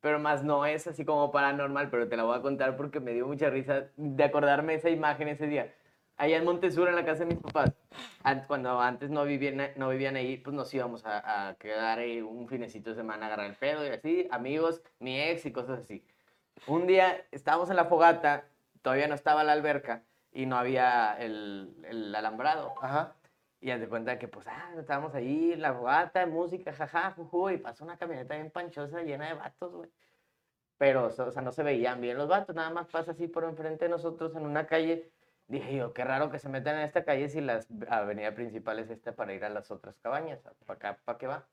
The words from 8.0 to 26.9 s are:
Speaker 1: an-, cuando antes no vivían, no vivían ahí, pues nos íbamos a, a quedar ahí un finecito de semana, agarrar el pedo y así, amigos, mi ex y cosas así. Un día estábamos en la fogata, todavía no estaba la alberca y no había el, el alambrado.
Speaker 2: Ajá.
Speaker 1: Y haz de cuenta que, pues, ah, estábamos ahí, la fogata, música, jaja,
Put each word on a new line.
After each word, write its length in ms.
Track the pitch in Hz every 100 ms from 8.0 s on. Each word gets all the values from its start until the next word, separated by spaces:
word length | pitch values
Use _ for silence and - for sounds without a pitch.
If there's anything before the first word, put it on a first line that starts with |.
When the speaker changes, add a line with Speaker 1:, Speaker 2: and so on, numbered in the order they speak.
| - -
Speaker 1:
an-, 200 | 135 135 131
cuando 320 | 143 127 123
antes 300 | 123 123 143
no 140 | 151 143
vivían, 460 | 139 143 135 139 139
no 140 | 135
vivían 260 | 131 135 135
ahí, 220 | 127 131
pues 180 | 135 143
nos 180 | 127
íbamos 320 | 139 120 113 110
a, 440 | 104 107 107 98
a 60 | 95
quedar 440 | 104 107 113 113
ahí 220 | 120 117
un 260 | 110 113 120
finecito 440 | 131 113 107 107
de 40 | 110
semana, 300 | 113 107 110
agarrar 200 | 107 101
el 80 | 104
pedo 300 | 139 151 147
y 40 |
así, 380 | 117 156 175 180
amigos, 500 | 123 127 151 165 165 - _
mi 200 | 123 131
ex 260 | 151 170 156
y 60 |
cosas 280 | 123 123 127
así. 260 | - 101 _ _ _ _ _ - -
Un 200 | 156 180
día 380 | 190 185 170 -
estábamos 380 | 139 - 160 175
en 40 | 185
la 100 | 170
fogata, 600 | 170 170 170 147 143 - _ _ _
todavía 260 | 131 131 147
no 80 | 143
estaba 280 | - 151
la 80 | 151
alberca 500 | 151 147 143 139 113 _ _ _
y 140 | - 131
no 120 | 127
había 580 | 123 131 127 123 110 104
el, 560 | 120 107 104 98 95 -
el 300 | 80 113 104 104
alambrado. 580 | 110 110 139 160 143 -
Speaker 2:
Ajá. 340 | 131 143 165 - _ _ _ _
Speaker 1:
Y 120 | 127
haz 80 | 123
de 80 | 110
cuenta 320 | 113 113 123
que, 80 | 120
pues, 180 | - -
ah, 240 | - - 165
estábamos 380 | 147 143 151 135
ahí, 400 | 123 147 165 165
la 180 | 156
fogata, 520 | 123 120 147 175 185 175
música, 480 | 160 175 180 -
jaja, 380 | 139 147